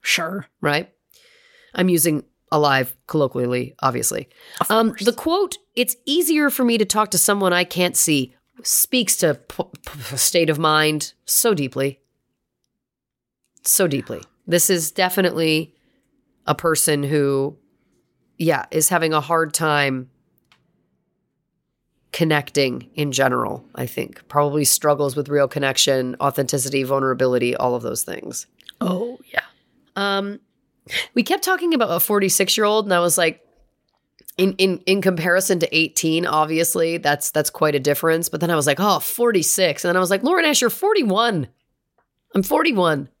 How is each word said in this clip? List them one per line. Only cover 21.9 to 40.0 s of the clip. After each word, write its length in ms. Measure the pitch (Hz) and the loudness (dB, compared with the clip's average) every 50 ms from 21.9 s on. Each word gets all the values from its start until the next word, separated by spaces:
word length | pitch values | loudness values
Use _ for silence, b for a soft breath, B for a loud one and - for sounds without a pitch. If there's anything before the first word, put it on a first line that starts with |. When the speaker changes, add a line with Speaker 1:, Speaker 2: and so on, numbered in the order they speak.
| _ _ _ _ | _ _ _ _
Speaker 2:
connecting 800 | - - 170 160 151 147 143 - _ 143 139 127 123 127 120 - _ | -4 -2 0 0 0 -2 -2 -2 _ 0 0 0 -2 -8 -12 -12 _
in 160 | - 147 143 | -4 -4 -2
general, 540 | 131 135 135 131 123 123 117 104 - - - _ - | 0 0 2 2 2 0 -2 -2 -6 -8 -12 _ -12
I 120 | - 123 | -10 -10
think. 420 | 120 - - - - - - _ _ | -8 -6 -8 -8 -8 -10 -20 _ _
Probably 380 | - 147 147 147 143 151 143 | 0 0 0 2 0 0 0
struggles 500 | - - - - 151 147 139 147 139 123 | 2 0 2 2 2 2 2 0 -2 -2
with 140 | 147 135 139 | -4 -4 -2
real 180 | 147 143 139 131 | 0 0 0 0
connection, 640 | - 147 139 135 131 - - 143 135 131 127 127 123 - | 0 -2 -2 -2 0 0 2 2 2 0 0 -4 -4 -2
authenticity, 640 | 139 139 - - 135 - - 139 123 139 135 139 | -2 -2 0 -2 -2 -2 -2 -4 -4 -2 -2 -2
vulnerability, 720 | 131 127 139 135 135 131 127 127 131 127 123 123 117 120 123 | -2 0 -2 0 0 0 0 0 0 2 2 2 0 0 0
all 180 | - - 123 123 | 0 0 -2 -2
of 80 | 123 | -2
those 200 | 117 117 120 - | -4 -6 -6 -6
things. 440 | - - - - - - - - - _ _ _ _ - _ _ | -8 -8 -10 -12 -12 -12 -12 -12 -14 _ _ _ _ -20 _ _
Speaker 1:
Oh, 360 | - 180 185 180 226 240 254 254 - - | -4 -2 -2 -4 -6 -8 -10 -16 -20 -10
yeah. 120 | - - - - _ _ _ _ _ _ _ _ _ | -10 -10 -10 -10 _ _ _ _ _ _ _ _ _
Speaker 2:
Um, 420 | 196 202 202 196 196 196 202 208 - _ _ _ _ _ _ _ _ _ B B B B B _ | -4 -2 -2 -2 -2 -4 -6 -10 -12 _ _ _ _ _ _ _ _ _ B B B B B _
we 80 | 240 | -2
kept 200 | 226 - 359 403 | 0 0 -2 -2
talking 300 | - 370 370 359 339 339 | 0 -2 -2 0 0 0
about 180 | 320 262 226 190 | 0 0 0 0
a 80 | 170 175 | 0 -2
forty-six-year-old, 840 | - - 208 202 196 190 - - 196 185 - - 214 208 214 220 208 | 0 0 0 2 2 2 2 2 2 0 2 2 2 2 2 2 2
and 80 | 202 | 2
I 80 | 185 175 | 2 2
was 160 | 175 175 165 | 4 2 2
like, 240 | 190 170 160 160 _ _ _ _ _ _ _ _ _ _ _ _ _ _ _ _ _ _ - _ | 2 2 0 0 _ _ _ _ _ _ _ _ _ _ _ _ _ _ _ _ _ _ -14 _
in, 160 | - 185 190 190 190 | 0 0 0 2 2
in, 240 | 190 190 180 180 - | 0 0 0 -2 0
in 160 | - 196 202 | 0 0 2
comparison 580 | 180 190 185 160 160 180 175 190 185 - 190 170 | 2 0 0 0 0 2 2 2 2 0 0 0
to 140 | 165 - - | 0 0 2
eighteen, 520 | 160 160 - _ - - 160 160 165 175 | 0 0 0 _ -2 0 0 0 0 0
obviously, 720 | - 151 156 156 151 160 160 156 - - 180 165 165 165 165 | 0 2 0 0 2 0 0 0 0 0 0 0 0 -2 0
that's, 320 | - 143 147 147 - - | 0 0 0 0 -2 -4
that's 180 | - 151 147 - | -2 -2 -2 -2
quite 260 | - - 160 151 147 | -2 0 0 2 2
a 60 | 143 | 2
difference. 480 | 131 147 143 - - 165 160 165 170 - | 0 0 0 2 2 0 2 0 -2 -4
But 120 | - 160 | -4 -4
then 80 | 170 170 | -2 0
I 60 | 170 | 0
was 100 | 156 139 | 2 2
like, 120 | 147 143 156 | 0 0 2
"Oh, 180 | 190 208 185 151 | 2 2 2 0
forty-six." 840 | - - - - 240 240 220 180 156 - - - 185 165 143 - | -2 -6 -2 0 0 2 2 2 0 0 0 2 0 0 0 -2
And 60 | - 175 | -2 0
then 80 | 175 | 2
I 40 | 185 | 2